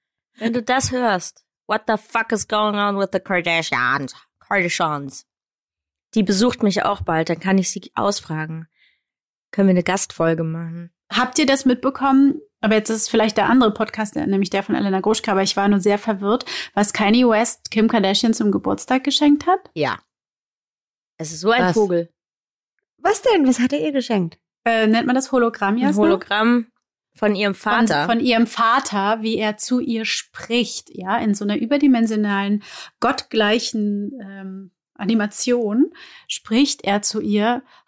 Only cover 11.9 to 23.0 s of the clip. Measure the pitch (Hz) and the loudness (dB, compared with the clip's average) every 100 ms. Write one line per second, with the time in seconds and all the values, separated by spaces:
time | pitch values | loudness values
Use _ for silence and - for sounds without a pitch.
11.9 | 269 277 269 277 - - _ 214 214 214 | -2 2 6 6 2 -8 _ 2 2 2
12.9 | 220 - 226 220 214 196 254 226 214 214 | -4 0 2 2 2 2 4 4 2 -6
13.9 | - 214 - - 196 190 196 196 196 202 | -4 -6 -4 -2 0 0 -2 -2 -2 0
14.9 | 190 208 220 - 190 196 - 202 202 190 | 0 0 0 0 0 0 0 2 2 2
15.9 | 202 226 196 202 240 - - - - 208 | 0 -2 -4 -2 -2 -4 -12 -6 -2 -2
16.9 | - 208 233 247 214 233 - - 220 220 | 0 2 4 4 2 0 -4 -4 0 2
17.9 | 233 190 202 233 226 214 190 196 202 - | 2 2 2 0 0 0 0 -2 -4 -2
18.9 | 262 262 - 294 294 339 370 - - 139 | -2 0 2 4 4 2 -2 -2 -4 -4
19.9 | 90 _ _ _ _ _ _ _ _ _ | -4 _ _ _ _ _ _ _ _ _
20.9 | _ _ _ 156 160 190 233 - 196 208 | _ _ _ -12 -4 0 2 2 2 2
21.9 | 175 170 _ _ _ _ _ _ _ _ | 2 -2 _ _ _ _ _ _ _ _
22.9 | _ | _